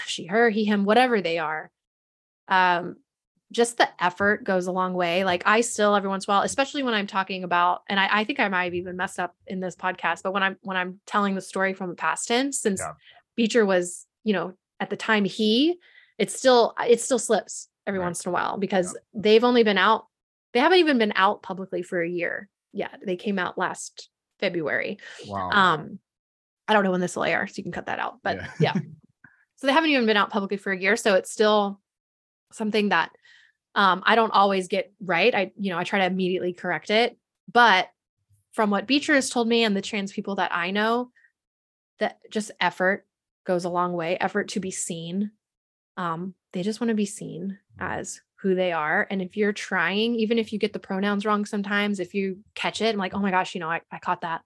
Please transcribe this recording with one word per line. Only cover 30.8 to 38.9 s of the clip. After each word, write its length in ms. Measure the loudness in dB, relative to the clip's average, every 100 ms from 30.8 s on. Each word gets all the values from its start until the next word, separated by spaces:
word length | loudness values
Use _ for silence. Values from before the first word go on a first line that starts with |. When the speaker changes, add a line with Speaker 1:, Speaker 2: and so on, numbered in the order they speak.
| 0 2
Speaker 1:
So 200 | 4 2
it's 140 | 2
still 520 | 2 4 4 2 -4 _ _ _ _ _ _ _
something 360 | -8 -2 0 2
that, 220 | 2 0 _ _ -20 _ _ _ 2
um, 260 | 2 4 4
I 100 | 4
don't 160 | 4
always 380 | 4 4 2 -2
get 240 | -4 -4 _
right. 340 | -4 2 2 2
I, 160 | -2 -4
you 100 | -6
know, 80 | -4
I 60 |
try 160 | -2 0
to 60 | 0
immediately 480 | 0 0 -2 -4
correct 360 | -6 -6 -6 0
it. 280 | 2 0 -2 _ _ 0
But 380 | 6 6 6 2 _ _ _ _ _ _
from 160 | -2 0
what 180 | 0
Beecher 260 | 0